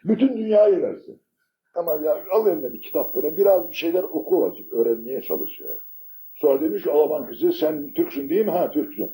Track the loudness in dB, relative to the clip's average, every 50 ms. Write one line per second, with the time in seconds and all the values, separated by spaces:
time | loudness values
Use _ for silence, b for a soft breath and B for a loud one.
0 | _ -2 2 2 2 2 2 -2 -2 2 4 6 6 6 6 4 0 -2 -4 -8
1 | -14 -20 -20 -20 _ _ _ _ _ _ _ _ _ _ _ -4 -2 -2 -2 0
2 | 0 0 -2 -2 -2 -2 0 2 2 2 0 0 -4 -8 -10 -10 -16 -6 -4 -4
3 | -4 -2 -4 -4 -4 -2 0 2 4 6 6 4 2 -2 -8 -4 -4 0 0 0
4 | -2 -2 -4 -6 0 0 2 2 2 0 -2 -8 -14 -6 0 0 2 2 0 -2
5 | -2 -8 -8 -8 -6 -6 -6 -6 -6 -10 -14 -18 -18 -18 -18 -18 -18 -20 -20 -20
6 | B B B B B -20 -10 0 2 4 4 4 2 -2 -2 -2 -2 2 4 4
7 | 4 4 0 -4 -6 -8 -4 0 0 0 2 2 0 -2 -2 -2 -6 -6 -2 -2
8 | -2 -2 -2 -8 -4 0 0 2 2 2 2 0 0 0 0 -2 -4 -4 -6 -8
9 | -8 -8